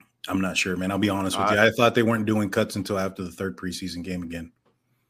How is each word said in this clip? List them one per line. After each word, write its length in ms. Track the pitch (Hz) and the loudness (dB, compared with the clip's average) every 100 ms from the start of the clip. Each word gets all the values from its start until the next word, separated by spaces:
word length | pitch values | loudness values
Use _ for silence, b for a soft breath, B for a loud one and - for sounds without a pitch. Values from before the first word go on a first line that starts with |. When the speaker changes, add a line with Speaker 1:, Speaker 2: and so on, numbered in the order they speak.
| _ _ - | _ _ -4
Speaker 1:
I'm 140 | 95 | -2
not 160 | 92 82 | 0 -2
sure, 200 | 98 90 | -2 -2
man. 120 | 92 | -2
I'll 60 | 98 | 0
be 140 | 104 | 0
honest 280 | 98 95 95 | 0 -2 0
with 100 | 101 | 2
Speaker 2:
Uh, 40 | |
Speaker 1:
you. 60 | 107 | 6
I 100 | 110 110 | 4 6
thought 180 | 117 | 4
they 80 | 123 | 6
weren't 220 | 113 113 | 4 2
doing 240 | 107 107 101 | 2 0 2
cuts 280 | 113 107 104 | 0 0 -2
until 220 | 95 98 | -2 -2
after 240 | 95 95 | -2 -4
the 80 | 90 | -10
third 280 | - 98 90 | -6 -6 -6
preseason 440 | 92 85 92 85 | -8 -8 -8 -8
game 200 | 87 90 | -8 -8
again. 300 | 85 85 82 _ _ _ _ _ | -8 -10 -12 _ _ _ _ _